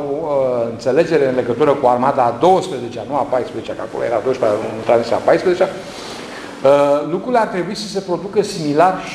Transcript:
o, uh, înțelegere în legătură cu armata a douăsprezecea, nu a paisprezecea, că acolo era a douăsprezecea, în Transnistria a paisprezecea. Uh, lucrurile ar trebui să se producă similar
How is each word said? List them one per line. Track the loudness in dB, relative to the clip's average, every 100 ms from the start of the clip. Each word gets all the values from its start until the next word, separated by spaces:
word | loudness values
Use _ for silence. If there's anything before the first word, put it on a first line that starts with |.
| -2
o, |
uh, | -4 -2 0 0 0 -2
înțelegere | -4 0 2 4 2 2
în |
legătură | 2 0 2 2
cu | 4 2
armata | 2 2 2
a | 2 4
douăsprezecea, | 4 4 0 -6 -8 -10 -6
nu |
a | -4 -2
paisprezecea, | -2 -2 -6 -8 -8
că |
acolo | -8 -6
era | -2 -2
a | 0
douăsprezecea, | 0 2 0 -2 -4
în |
Transnistria | 2 2 2 0
a | 2
paisprezecea. | 2 2 0 0
Uh, | -4 -12 -14 -12 -12 -14 -14 -14 0 4 6 4 2 0
lucrurile | -4 0 0
ar | 0
trebui | -2 -4 -6
să | -8
se | -6
producă | -4 -4 -2 -2
similar | -2 -2 0 4 4 2 -6